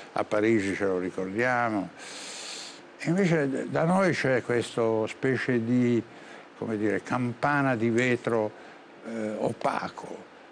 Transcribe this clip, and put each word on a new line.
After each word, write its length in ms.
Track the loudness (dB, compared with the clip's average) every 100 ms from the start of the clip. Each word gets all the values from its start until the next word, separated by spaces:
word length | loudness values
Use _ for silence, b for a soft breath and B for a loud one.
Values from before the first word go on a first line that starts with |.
| B
a 120 | -4
Parigi 500 | 0 2 4 4 2
ce 120 | 0 0
lo 120 | 0
ricordiamo. 920 | -2 -4 -4 0 0 2 2 0 -4 B B B B B B B B B -20 -6
E 120 | 0
invece 360 | 2 4 4 2
d-, 140 | -2 -2
da 180 | 0
noi 300 | 2 4 4
c'è 280 | 2 2 2
questa 640 | 2 0 0 0 2 2 0
specie 560 | 0 0 0 2 0
di, 400 | 2 4 4 2 0 B B B B -8
come 220 | -4 0
dire, 240 | 0 0
campana 720 | -2 -2 -2 0 0 2 2 2
di 140 | 2
vetro, 600 | 4 2 2 2 0 0 B B B -20 -16 -10
eh, 280 | -6 -4 -2
opaco, 840 | -2 -2 -2 -2 -4 -8 -14 -14 -16 -20 -20